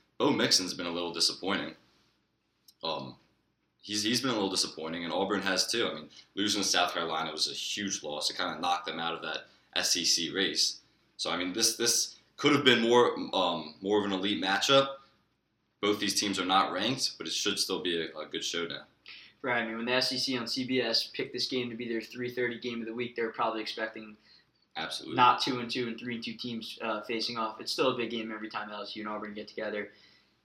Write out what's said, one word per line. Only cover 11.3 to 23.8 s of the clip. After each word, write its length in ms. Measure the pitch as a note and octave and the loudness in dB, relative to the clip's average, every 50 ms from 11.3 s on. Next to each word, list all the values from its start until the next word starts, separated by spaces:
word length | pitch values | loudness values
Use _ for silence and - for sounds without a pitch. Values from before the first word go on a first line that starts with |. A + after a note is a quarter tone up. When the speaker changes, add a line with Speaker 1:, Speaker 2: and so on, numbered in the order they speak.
Speaker 1:
I 60 | E2+ | -2
mean, 160 | F2 F2+ F2+ F2+ | -2 -2 -2 0
this, 240 | G#2+ A2+ - - | 0 2 2 2
this 380 | - A#2 A#2 - - - - - - _ _ _ - | 2 2 2 4 2 2 -2 -4 -12 _ _ _ 0
could 140 | - D3 D3 | 4 4 6
have 120 | C3+ C3+ | 6 8
been 160 | C3 A#2+ A#2 | 8 8 8
more, 340 | A2+ A2+ A#2+ B2 A#2+ - - - F2+ E2 - | 8 8 8 8 8 8 4 0 -4 -2 0
um, 400 | F#2+ F#2 F2 E2+ E2 D#2 D#2 - - G2 | 2 2 2 0 -2 -6 -8 -12 -6 0
more 160 | G2 G#2 G#2+ | 2 2 2
of 80 | G2+ | 2
an 60 | G2+ G2 | 2 0
elite 300 | F#2 F#2 G2+ G#2 - F2+ | 0 0 0 0 0 0
matchup. 460 | F#2+ G2 G2+ - - C#3 C3+ C3+ C3+ - - - - _ _ _ _ _ _ _ _ _ _ _ _ _ _ - | 2 2 2 4 6 8 8 6 6 2 -10 -14 -20 _ _ _ _ _ _ _ _ _ _ _ _ _ _ 2
Both 180 | G#2 G#2 G2+ | 2 2 2
these 180 | G#2 G2 - - | 0 0 0 0
teams 220 | G#2 G2+ G2 G2 | 0 0 0 0
are 60 | F2+ | 2
not 260 | F2+ F#2 G2 F#2+ E2+ E2+ | 4 4 4 4 4 2
ranked, 400 | F2+ G2+ A#2 C3+ C3+ - - - - | 0 0 0 0 0 -2 -2 -2 -4
but 80 | E2 | -6
it 60 | D#2+ D#2+ | -4 -4
should 240 | - - G#2 G2+ F#2+ | -2 0 0 0 0
still 240 | - - F#2+ F2 E2+ | 0 0 0 -2 0
be 180 | F2+ E2+ E2 | 0 0 -2
a, 180 | D#2+ D2+ - D#2 | -2 -4 -6 -10
a 80 | D#2 | -10
good 160 | D2+ - E2 - | -8 -6 -6 -4
showdown. 380 | - - E2+ E2+ E2 C#2+ - - - _ _ - - - - - - - _ - | -4 -4 -2 -4 -4 -6 -8 -12 -16 _ _ -20 -18 -18 -18 -18 -20 -16 _ -2
Speaker 2:
Right. 200 | C3 B2 A#2 A2+ | 0 0 0 0
I 40 | |
mean, 100 | A2+ A2+ | -2 -4
when 80 | A2+ A#2 | -4 -2
the 80 | B2 B2 | 0 2
S 180 | B2+ B2+ - | 2 2 2
E 80 | C3+ B2 | 0 0
C 180 | - - C3 | -2 0 -2
on 120 | A#2+ A#2 A#2 | -2 -2 -4
C 160 | - C3+ B2+ | -4 -4 -2
B 160 | B2 B2+ B2+ | 0 2 2
S 300 | A#2+ A2+ A2+ - - - - | 2 2 2 0 0 -2 -4
picked 220 | - C3+ B2+ - | -6 -6 -4 -4
this 120 | B2 - | -4 -4
game 220 | - C3+ B2+ A#2+ A#2+ | -2 -2 -2 -2 -4
to 80 | A#2 | -6
be 100 | A2+ A#2+ | -6 -6
their 140 | A#2 A#2 A2+ | -4 -4 -4
three 300 | A2+ - - B2 B2 B2 | -4 -6 -8 -8 -8 -6
thirty 280 | B2 B2+ B2 A#2+ A#2 A2 | -2 -2 -2 -2 -2 -4
game 220 | - B2 A#2 A#2 | -6 -6 -6 -6
of 60 | A2+ | -6
the 80 | A2+ A2+ | -6 -4
week, 200 | A#2+ B2 A#2 - | -6 -6 -6 -4
they 80 | - A#2 | -4 -4
were 80 | A2+ | -2
probably 300 | - - A#2+ A2+ A2 A2 | -2 -2 -2 -2 -2 -2
expecting 560 | G#2+ - - - | -6 -6 -6 -4